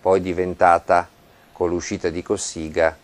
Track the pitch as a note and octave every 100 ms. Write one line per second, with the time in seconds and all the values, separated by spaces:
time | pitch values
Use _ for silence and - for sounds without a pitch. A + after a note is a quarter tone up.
0 | F2+ F#2+ F2+ F2 F#2 F2 F2+ E2+ - F2
1 | F2 _ _ _ _ - F2 F2 - G2
2 | F2 E2+ - G#2 - E2+ D#2+ D#2+ D#2+ D#2+